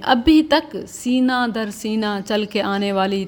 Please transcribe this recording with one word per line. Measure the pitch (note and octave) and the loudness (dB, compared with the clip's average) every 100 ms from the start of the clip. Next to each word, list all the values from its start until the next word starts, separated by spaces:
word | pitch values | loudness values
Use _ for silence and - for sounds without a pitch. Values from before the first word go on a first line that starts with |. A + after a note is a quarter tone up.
ابھی | - B3 A#3+ D#4 | 0 2 6 6
تک | D#4 D4+ D#4+ F#3+ - | 6 2 0 -10 -12
سینہ | - B3 B3+ B3+ B3+ A#3+ | -8 -2 2 2 2 -2
در | A3 G#3+ | -2 -6
سینہ | G3+ A3 A3 G#3+ G3+ G3 | -6 -4 -2 -2 -4 -2
چل | G#3+ | -2
کے | G#3 G#3 | -2 -2
آنے | G3 G3 G3+ | -2 -2 -2
والی | G3 F#3+ G3 | 0 0 -2